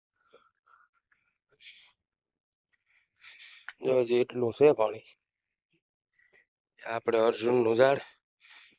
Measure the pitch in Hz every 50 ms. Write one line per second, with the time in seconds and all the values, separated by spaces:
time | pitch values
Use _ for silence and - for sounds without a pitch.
0 | _ _ _ _ _ _ _ - _ _ _ _ _ _ _ - _ _ _ _
1 | _ _ _ _ _ _ _ _ _ _ _ _ - - - - - _ _ _
2 | _ _ _ _ _ _ _ _ _ _ _ _ _ _ _ _ _ _ _ _
3 | _ _ _ _ - - - - - - - - - - - - 123 131 131 127
4 | 123 113 120 120 123 - - 123 123 117 110 - 139 151 139 113 110 107 104 113
5 | - - - _ _ _ _ _ _ _ _ _ _ _ _ _ _ _ _ _
6 | _ _ _ _ _ _ _ _ _ _ _ _ _ _ _ _ - 110 113 117
7 | - - 117 113 110 117 113 107 107 120 123 127 117 113 113 113 131 135 139 135
8 | - - - _ _ _ _ _ _ - - - - - _